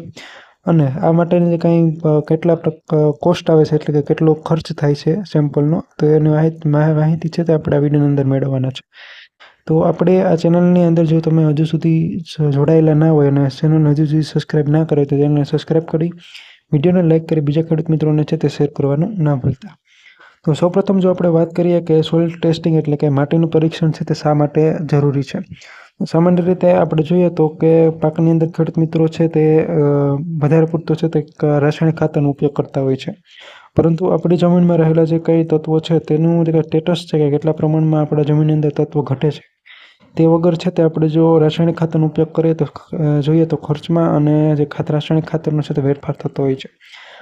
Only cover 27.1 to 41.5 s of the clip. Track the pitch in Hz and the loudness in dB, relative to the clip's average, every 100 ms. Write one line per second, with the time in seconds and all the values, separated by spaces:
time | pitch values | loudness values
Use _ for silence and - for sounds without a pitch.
27.1 | 180 175 170 156 156 160 165 165 160 156 | 2 2 0 -2 0 2 4 2 0 -2
28.1 | 156 165 165 160 170 160 165 160 165 160 | 0 2 2 0 -2 -2 -2 -2 0 -2
29.1 | 160 165 160 156 156 - 165 143 143 143 | 0 -2 2 2 2 2 0 0 2 0
30.1 | 139 170 165 143 160 160 160 165 160 160 | -2 -4 -4 2 2 2 -2 -4 -4 -2
31.1 | 160 151 - 151 147 147 156 160 160 156 | -4 -6 -4 -2 0 0 0 -2 0 -2
32.1 | 156 143 139 147 - 139 143 135 131 - | 0 -2 0 -2 -2 -4 -4 -2 -4 -6
33.1 | - _ - - - - - 165 165 180 | -14 _ -20 -20 -20 -4 0 2 0 0
34.1 | 170 170 175 175 175 175 170 160 160 160 | 0 0 2 2 4 2 2 2 2 2
35.1 | 165 160 165 160 156 156 160 160 160 - | 0 0 0 0 -2 0 -4 0 -2 0
36.1 | 151 165 170 165 160 156 160 160 170 - | 0 2 0 0 0 0 -2 -2 -4 -4
37.1 | 156 147 147 156 156 156 160 160 156 151 | -2 0 0 -2 -2 -2 0 0 0 0
38.1 | 151 147 151 156 151 151 143 151 147 127 | -2 0 2 2 0 -2 -2 -2 -2 -4
39.1 | 135 156 - - _ _ - - _ _ | -2 -4 -4 -12 _ _ -20 -20 _ _
40.1 | - 160 165 175 165 180 175 160 160 160 | 0 2 2 2 0 -2 0 0 0 0
41.1 | 156 165 165 151 | 2 2 4 2